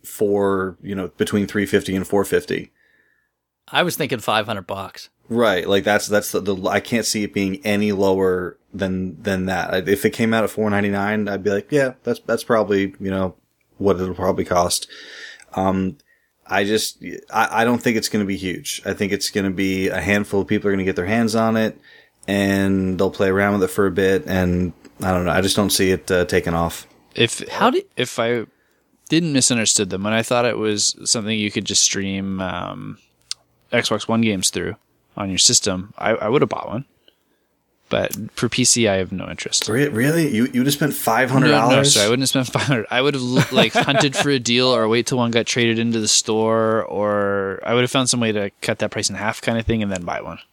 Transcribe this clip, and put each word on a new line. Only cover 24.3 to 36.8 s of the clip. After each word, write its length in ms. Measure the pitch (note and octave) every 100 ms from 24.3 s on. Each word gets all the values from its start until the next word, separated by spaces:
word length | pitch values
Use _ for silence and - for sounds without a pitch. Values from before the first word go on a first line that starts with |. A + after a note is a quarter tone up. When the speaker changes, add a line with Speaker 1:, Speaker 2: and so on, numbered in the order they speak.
| F#2 F#2 F2 F2+ - - _
Speaker 1:
I 80 | F#2+
don't 140 | F#2 F2+
know. 60 |
I 100 | F2
just 140 | F#2+ -
don't 120 | G2
see 200 | - F#2+
it, 200 | F#2 -
uh, 140 | F2+
taking 300 | F2 F#2 F2
off. 320 | E2+ E2+ - - _ _
Speaker 3:
If, 320 | - A#2 - -
Speaker 2:
How 180 | - A3
do 140 | D#4+ - -
Speaker 3:
if 200 | B2 -
I 280 | A#2 A#2+ - _ _ _ _ _ _
didn't 240 | D#3 E3+
misunderstood 560 | C#3 B2 A#2+ G#2+ - G2
them, 140 | F#2
when 100 | G2+
I 80 | A2
thought 240 | A2+ B2 A#2+
it 100 | A2
was 400 | G#2+ G#2 - -
something 340 | - A#2+ G#2 A2
you 120 | G#2
could 160 | A2 F#2+
just 160 | G2+
stream, 580 | - G2 G2 G2 G2 F#2+
um, 560 | F#2 F2+ F#2+ G2 - G#2 _ _ _ - _ _ _
Xbox 380 | A#2+ - A2 -
One 140 | A2+
games 260 | A#2 F#2+ F#2+
through 280 | G2 E2+ G2+ _ _ _ -
on 100 | G2
your 100 | F2+
system, 540 | - - - F#2 G2+ -
I, 120 | -
I 160 | A2 G#2+
would 100 | C#3
have 80 | C3
bought 200 | - -
one. 180 | A2+